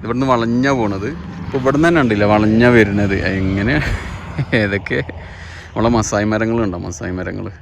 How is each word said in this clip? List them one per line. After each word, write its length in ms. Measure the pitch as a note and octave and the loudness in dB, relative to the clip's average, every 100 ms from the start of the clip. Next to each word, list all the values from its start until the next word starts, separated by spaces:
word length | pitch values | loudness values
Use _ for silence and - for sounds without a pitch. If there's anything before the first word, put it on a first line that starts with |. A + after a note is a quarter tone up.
ഇവിടുന്ന് 240 | A2 A#2+ C3+ | -4 -2 0
വളഞ്ഞാ 380 | B2 A#2 A#2+ C3+ C3+ | 2 2 0 2 0
പോണത്. 300 | A2 G2 G#2+ E3 - - - | 0 -2 -6 -8 -12 -12 -6
ഇപ്പോൾ 140 | C#3 | -2
ഇവിടുന്ന് 260 | B2+ C#3+ E3 | 0 4 4
തന്നെ 120 | E3+ | 4
ഉണ്ടല്ലേ 240 | B2+ G#2 G#2 G#2+ | 2 2 4 4
വളഞ്ഞാ 340 | G#2+ A2 A#2+ A#2+ | 4 6 6 6
വരുന്നത്. 380 | G#2 G2+ G2+ G2 F#2 F#2+ | 6 4 0 0 -2 -2
എങ്ങനെ 380 | F#2+ G2 G#2 D3 C#3 - - - - - C3+ A#2+ | 0 0 0 0 -2 -4 -6 -12 -10 -8 -2 0
ഏതൊക്കെ 400 | G#2 G2+ G2 C3 A#2+ - - - - - - | 0 -2 -4 -4 -4 -10 -14 -16 -16 -16 -12
നമ്മളെ 200 | - A2+ A#2 | -2 2 2
മസായി 300 | G#2+ G#2 G#2 | 0 0 0
മരങ്ങളുണ്ടോ, 460 | G#2+ A2+ A#2 G#2+ F2 F#2+ | 0 0 0 -2 -4 -8
മസായി 260 | F2+ F#2 F2+ | -8 -8 -6
മരങ്ങൾ 260 | F2+ F#2+ F#2+ F#2+ | -6 -8 -10 -14